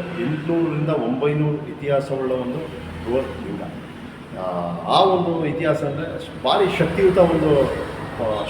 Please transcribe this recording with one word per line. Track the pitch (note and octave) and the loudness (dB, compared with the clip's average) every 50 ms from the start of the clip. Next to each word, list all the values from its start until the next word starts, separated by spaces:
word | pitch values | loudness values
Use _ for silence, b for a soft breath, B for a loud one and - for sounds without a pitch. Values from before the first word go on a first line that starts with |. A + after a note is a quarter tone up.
| - - - A#2 | -6 -6 -6 -4
ಎಂಟುನೂರರಿಂದ | A#2 C#3 D#3 D3+ - E3+ E3+ E3 E3 D#3 D3 D3 D3+ D#3+ | -2 -2 -2 -2 -2 0 0 0 2 0 0 0 0 0
ಒಂಬೈನೂರು | D3+ C3+ A2+ A#2 C3 C3 C#3+ D3 D3 D3+ D3+ D3+ D3 | 0 0 0 -2 0 0 0 2 2 2 2 2 0
ಇತಿಹಾಸವುಳ್ಳ | C#3+ C#3+ - - - C#3+ C#3+ C#3 C#3 C#3+ C#3+ C3+ C3+ C3 B2+ | -2 -4 -8 -10 -6 -2 0 0 0 0 0 -2 -2 0 0
ಒಂದು | C3 B2+ B2 B2 B2 - - - - - - - - - - A2+ | 0 -2 -2 -4 -4 -6 -6 -8 -10 -10 -10 -10 -10 -8 -4 -2
ಬೃಹತ್ | B2 C3+ C3 E3+ - - A#2 | 0 0 -2 -2 -6 -8 -8
ಲಿಂಗ. | - - - - - - - - - - - - - - - - - A#2+ F#2+ | -8 -8 -8 -8 -10 -10 -12 -14 -14 -14 -14 -16 -16 -16 -16 -14 -12 -10 -6
ಆ, | F#2 F2+ F2 F2 F2 F2 E2+ E2+ E2+ F#2+ C3 | -6 -4 -4 -4 -4 -4 -4 -6 0 4 6
ಆ | E3 | 6
ಒಂದು | G3 F#3+ F#3 F3 E3+ E3+ E3 E3 D#3 | 6 6 4 2 2 0 0 0 -2
ಇತಿಹಾಸ | D3 C3+ - E3 D3+ C#3+ - D3+ | -2 -2 0 0 0 0 0 0
ಅಂದ್ರೆ | C#3 C#3 D3 - - - - - - - - - | -2 -4 -4 -6 -6 -8 -8 -10 -10 -10 -2 0
ಭಾರಿ | C3 E3+ G#3 G3 F3 - - | 2 4 4 4 2 2 2
ಶಕ್ತಿಯುತ | D#3+ - - F#3+ G3 F#3 F3 F#3+ | 2 2 4 4 4 6 8 8
ಒಂದು, | F3 E3+ E3+ D#3+ D#3 D#3 C#3+ C#3 | 6 6 6 4 4 4 6 4
ಆ, | C3 - A2+ - - - - - - - - - A#2 A2 G#2+ G#2 G#2 | 4 2 0 -2 -4 -6 -8 -8 -10 -8 -6 -4 -2 -2 -2 -2 -2